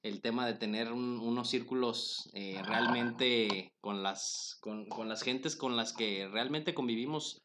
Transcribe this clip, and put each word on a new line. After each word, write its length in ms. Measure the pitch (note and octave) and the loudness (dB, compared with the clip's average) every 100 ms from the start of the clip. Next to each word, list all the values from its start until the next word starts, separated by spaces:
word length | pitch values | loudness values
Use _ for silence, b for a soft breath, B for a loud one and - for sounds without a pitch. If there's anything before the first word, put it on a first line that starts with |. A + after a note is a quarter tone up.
el 180 | A2 G2+ | -6 -2
tema 260 | A#2+ A#2+ B2 | 0 2 0
de 80 | |
tener 380 | G#2 G#2+ G#2+ A2+ | 0 -2 0 -2
un, 280 | A#2+ B2 A#2+ | -2 -2 -2
unos 280 | A#2 A#2+ B2 | 0 0 2
círculos, 800 | B2+ C3 B2+ A#2+ A2+ - - - | -2 0 0 2 0 -4 -6 -8
eh, 260 | G2+ G2 F#2+ G2 | -8 -6 -4 0
realmente 1040 | A2 A#2+ B2 A#2+ A#2 B2+ A#2+ G#2+ G2 F#2 _ | 4 4 4 2 4 4 6 4 2 -2 _
con 220 | G#2 G2+ | -2 0
las, 560 | G2 F#2+ - - - - | 0 -2 -4 -4 -8 -8
con, 260 | G#2+ G#2+ G#2 | -8 -6 -6
con 200 | A2+ A2+ | -6 -4
las 140 | G#2+ | -2
gentes 320 | B2 C3 D#3 - | 0 0 -2 -2
con 200 | C3 A#2+ | 0 2
las 160 | A2+ | 0
que 360 | - A2 G2 G2 | 0 0 2 0
realmente 460 | G#2+ B2+ D3+ D#3 | 0 0 0 0
convivimos 680 | E3+ B2 A2+ C3 D3+ D3+ - | 0 0 0 0 -2 -4 -10